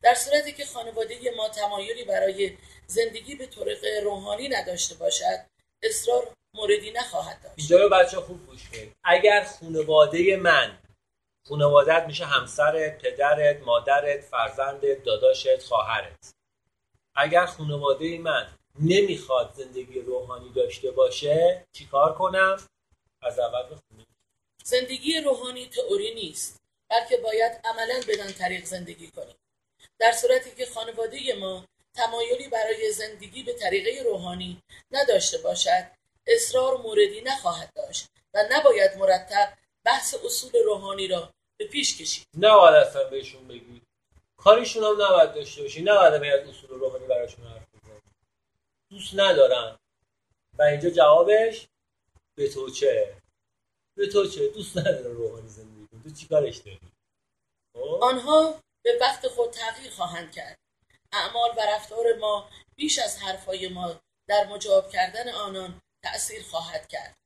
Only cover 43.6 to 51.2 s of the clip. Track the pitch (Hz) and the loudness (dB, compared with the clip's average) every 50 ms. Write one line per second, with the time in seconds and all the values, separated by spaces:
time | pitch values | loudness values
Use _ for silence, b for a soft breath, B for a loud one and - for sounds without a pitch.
43.6 | - - 120 117 _ _ _ _ _ _ _ _ _ _ _ _ - 196 214 233 | -20 -20 -20 -20 _ _ _ _ _ _ _ _ _ _ _ _ 6 6 6 6
44.6 | 240 - - 226 214 214 208 208 202 196 185 170 160 156 - 151 143 - - 147 | 6 -4 -4 -2 0 0 0 2 4 4 6 6 6 4 2 -10 -12 -12 -12 -12
45.6 | 143 139 139 156 170 202 208 202 185 160 151 147 143 147 139 139 - - - - | -12 -12 -10 -4 0 4 6 8 8 6 6 4 0 0 0 0 0 -4 -20 -20
46.6 | - - 131 131 135 131 127 127 127 131 127 120 120 117 - 120 117 117 113 110 | -20 -20 -10 -6 -6 -6 -6 -6 -4 -2 -2 -2 -2 -6 -10 -20 -20 -20 -20 -20
47.6 | - _ _ _ _ 110 107 104 _ _ _ _ _ _ _ _ _ _ _ _ | -20 _ _ _ _ -20 -20 -20 _ _ _ _ _ _ _ _ _ _ _ _
48.6 | _ _ _ _ _ _ 190 202 190 - 190 196 196 190 180 151 135 123 127 120 | _ _ _ _ _ _ -20 -16 -16 -10 -2 0 2 2 6 6 6 6 4 0
49.6 | 113 113 110 _ _ _ _ _ _ _ _ _ _ _ _ _ _ _ _ - | -2 -8 -12 _ _ _ _ _ _ _ _ _ _ _ _ _ _ _ _ 2
50.6 | 151 147 147 147 156 175 165 170 156 147 147 - | 2 2 2 2 -2 0 4 6 8 8 8 8